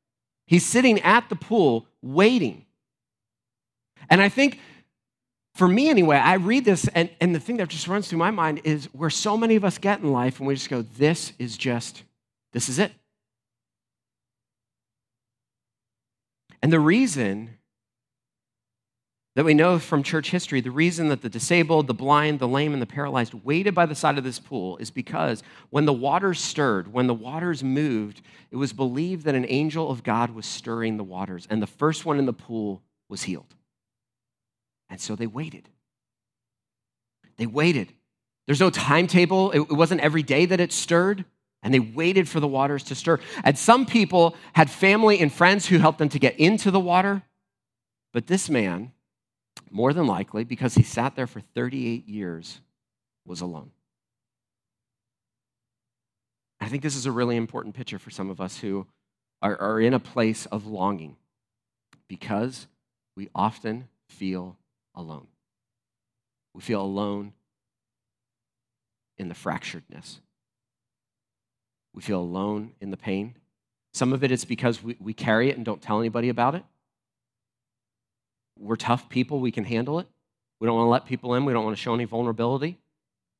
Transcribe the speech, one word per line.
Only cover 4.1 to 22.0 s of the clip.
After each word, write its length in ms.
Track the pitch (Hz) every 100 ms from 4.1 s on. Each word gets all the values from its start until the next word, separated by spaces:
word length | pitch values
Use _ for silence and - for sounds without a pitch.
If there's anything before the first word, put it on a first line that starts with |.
And 100 | 175
I 80 | 196
think, 300 | 262 277 - - - _ _ _ _ _ _ _
for 140 | - 185
me 200 | 208 302
anyway, 280 | 240 160 143
I 180 | 131
read 300 | 185 180 262
this, 240 | 220 185 -
and, 200 | 170 170 -
and 120 | 180
the 80 | 165
thing 180 | 220 240
that 100 | 175
just 180 | 160 170
runs 220 | 202 202
through 100 | 165
my 140 | 175
mind 300 | 208 160 147
is 220 | 156 151 139
where 240 | 131 160
so 260 | - 208 220
many 180 | 226
of 100 | 220
us 140 | 190 -
get 220 | 196 208
in 120 | 151
life 280 | 123 127 127
and 80 | 139
we 60 |
just 140 | 135 -
go, 140 | 127
"This 500 | 113 113 151 170 - -
is 180 | 123 107
just, 460 | 131 120 - - - _ _ _ _
this 160 | 120 131
is 100 | 127
it." 140 | 202 - _ _ _ _ _ _ _ _ _ _ _ _ _ _ _ _ _ _ _ _ _ _ _ _ _ _ _ _ _ _ _ _ _ _ _ _
And 100 | 147
the 80 | 165
reason 720 | 151 220 262 143 104 101 113 110 _ _ _ _ _ _ _ _ _ _ _ _ _ _ _ _ _
that 100 | 131
we 100 | 156
know 240 | 151 175 170
from 240 | - 147
church 280 | 135 160 -
history, 300 | 180 - 135
the 100 | 123
reason 380 | 131 170 165 156
that 120 | 135
the 80 | 113
disabled, 580 | 113 - 175 160 160 135
the 80 |
blind, 440 | 117